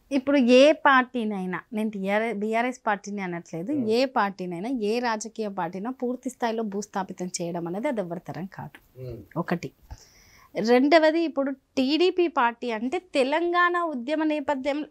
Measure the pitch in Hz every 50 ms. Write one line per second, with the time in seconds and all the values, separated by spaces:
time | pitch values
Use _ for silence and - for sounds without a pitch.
0 | _ _ 269 285 - 277 285 294 247 233 247 254 269 302 320 302 - 294 269 254
1 | 254 247 - 247 220 214 208 196 185 185 180 165 - _ 233 214 214 220 214 196
2 | 190 196 202 214 220 233 220 202 208 220 220 226 233 254 247 - _ 220 208 196
3 | - 202 202 202 190 180 175 170 170 - - 160 170 214 302 294 240 214 220 240
4 | 269 254 262 240 208 202 190 - 185 180 175 170 190 247 277 240 208 202 220 247
5 | 247 240 220 214 214 220 - - 220 208 196 196 175 165 180 190 196 240 254 -
6 | 247 240 247 247 - 254 - - 247 226 220 226 226 208 196 202 202 - - 202
7 | 185 - 190 - 180 180 - - 175 170 170 175 170 165 175 202 233 302 269 214
8 | 185 170 170 143 - - 135 143 180 190 - - 147 151 - - - _ _ 127
9 | 131 123 117 107 98 - - 156 170 - 175 175 - 143 - _ _ - - -
10 | - - _ _ _ _ _ _ - _ - 156 196 226 240 247 262 294 339 320
11 | 311 311 311 339 339 311 262 277 277 277 277 - _ _ _ - 262 262 302 302
12 | 349 370 359 370 349 320 - 285 247 233 233 - - 247 226 214 233 254 302 370
13 | 370 _ - 285 247 262 294 330 339 349 339 349 349 349 349 349 339 330 302 247
14 | 233 269 311 302 311 311 302 302 285 294 294 262 262 294 277 302 294 -